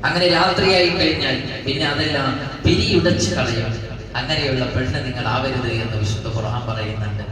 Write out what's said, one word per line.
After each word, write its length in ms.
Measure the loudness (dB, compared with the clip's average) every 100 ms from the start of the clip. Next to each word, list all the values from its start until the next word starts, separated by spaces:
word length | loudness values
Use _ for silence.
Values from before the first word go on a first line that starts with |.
| 0
അങ്ങനെ 220 | 2 4
രാത്രിയായി 600 | 4 4 4 4 6 4
കഴിഞ്ഞാൽ 720 | 2 0 0 0 -2 -4 -6 -4
പിന്നെ 200 | -2 -2
അതെല്ലാം 600 | 0 0 0 -2 -2 -6 0 2
പിരിയുടച്ച് 720 | 4 4 4 4 2 0 0
കളയും. 540 | 0 0 -2 -4 -6 -10 -8 -6
അങ്ങനെയുള്ള 500 | -2 -2 0 0 0
പെണ്ണ് 400 | -2 -2 -2 -4
നിങ്ങൾ 220 | -4 -2
ആവരുത് 400 | 0 0 -2 -2
എന്ന് 300 | -2 -2 -2
വിശുദ്ധ 300 | 0 -2 -4
ഖുർആൻ 400 | -4 -2 -4 -4
പറയുന്നുണ്ട്. 560 | -4 -4 -4 -4 -4 -6